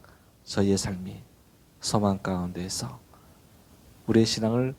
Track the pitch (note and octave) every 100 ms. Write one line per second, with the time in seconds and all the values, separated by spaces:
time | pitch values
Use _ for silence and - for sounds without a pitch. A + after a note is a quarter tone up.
0 | - - _ _ - G#2+ G2 F#2+ G#2+ F#2
1 | F#2 - - - - - _ - - A2
2 | G2+ G2 F#2+ F2+ F2+ F2 F#2 - F2 -
3 | - - - - - - - - - -
4 | - A2 A2 A2 A2 A#2+ C3